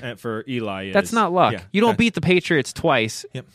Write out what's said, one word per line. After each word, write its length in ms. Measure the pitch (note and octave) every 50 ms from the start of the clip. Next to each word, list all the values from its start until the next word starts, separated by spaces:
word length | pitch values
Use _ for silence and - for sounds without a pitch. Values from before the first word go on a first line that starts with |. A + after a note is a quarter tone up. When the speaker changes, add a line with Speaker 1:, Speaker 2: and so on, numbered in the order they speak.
Speaker 1:
uh, 120 | C3 B2 A2+
for 300 | - - A#2 A2 A2 - C3+
Eli 440 | B2+ A#2+ A2 G#2 F#2+ F#2+ F#2+ G2
Speaker 2:
That's 160 | F#2 G3 F#3 -
Speaker 1:
is, 40 |
Speaker 2:
not 200 | A3+ A#3 G#3 E3+
luck. 200 | F3 F3+ D#3 A2
Speaker 1:
yeah, 100 | G#2+ F2+ - -
Speaker 2:
You 80 | - G3+
don't 100 | A#3 A#3
Speaker 1:
that 60 | G#3+ -
Speaker 2:
beat 160 | A#3 A3+ -
the 60 | F3
Patriots 520 | D3 E3+ F3+ F3+ - - F3 C#3+ B2+ -
twice 520 | - - - E3 C#3 A#2+ A2 A2 - - - - -
Speaker 1:
Yep. 120 | C3 - -